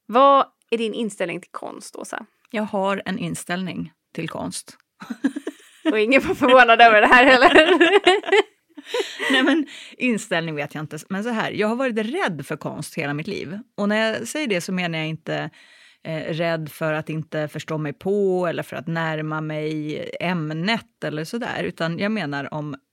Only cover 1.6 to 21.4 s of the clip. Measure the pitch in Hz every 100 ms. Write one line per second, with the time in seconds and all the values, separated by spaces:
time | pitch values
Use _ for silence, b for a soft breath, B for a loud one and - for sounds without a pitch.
1.6 | - - - - - - 220 _ _ 214
2.6 | 214 202 190 196 - 185 170 165 - 175
3.6 | 185 - 170 _ _ - 165 - 170 -
4.6 | - - _ _ - - - 294 294 -
5.6 | _ _ 330 214 214 269 320 370 262 254
6.6 | 233 226 233 214 233 247 269 254 262 294
7.6 | 320 339 320 392 359 381 - 403 - _
8.6 | _ - - 480 - - - 269 262 311
9.6 | 277 B B - 247 208 - 170 165 147
10.6 | 143 156 151 151 - 190 226 220 151 -
11.6 | 214 233 262 220 214 330 311 156 - 156
12.6 | 143 139 147 - 143 147 160 76 - 202
13.6 | - - 202 214 220 220 233 302 294 180
14.6 | 170 185 175 160 156 156 - 151 151 b
15.6 | b b b b - 160 - 160 170 165
16.6 | 151 - 160 156 156 160 151 156 151 151
17.6 | - 156 151 - 185 202 196 180 175 143
18.6 | - - 143 165 160 156 156 156 156 151
19.6 | 156 156 151 147 - - 170 180 151 160
20.6 | 185 233 - _ 156 151 160 233